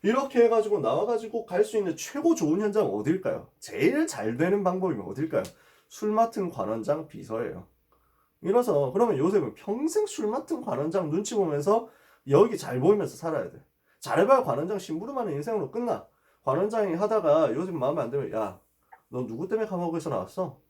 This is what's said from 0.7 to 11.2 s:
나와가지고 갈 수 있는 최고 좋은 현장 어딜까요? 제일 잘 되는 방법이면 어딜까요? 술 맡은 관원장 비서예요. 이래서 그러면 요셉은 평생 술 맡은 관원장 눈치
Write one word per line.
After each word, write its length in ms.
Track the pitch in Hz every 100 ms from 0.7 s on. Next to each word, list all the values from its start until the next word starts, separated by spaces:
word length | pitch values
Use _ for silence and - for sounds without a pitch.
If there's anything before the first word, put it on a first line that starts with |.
| 202
나와가지고 640 | 220 - 214 226 226 226 -
갈 200 | 185 214
수 120 | 220
있는 200 | 190 -
최고 360 | - 285 330
좋은 280 | 320 151 175
현장 260 | 214 208 190
어딜까요? 640 | 104 110 185 110 - - _
제일 480 | - - - 285 320
잘 300 | - 107 120
되는 260 | 170 202
방법이면 420 | 185 180 180 113 90
어딜까요? 380 | 127 156 - - - _ _ _
술 220 | - 214
맡은 360 | 214 226 226 180
관원장 580 | 135 98 113 110 156 156
비서예요. 600 | - - 113 120 87 - _ _ _ _ _ _ _
이래서 520 | 175 226 247 147 135
그러면 240 | 185 233 147
요셉은 380 | 165 202 127 -
평생 520 | - 226 311 427 427
술 200 | - 208
맡은 340 | 247 - 294
관원장 480 | 226 123 151 185 160
눈치 260 | 160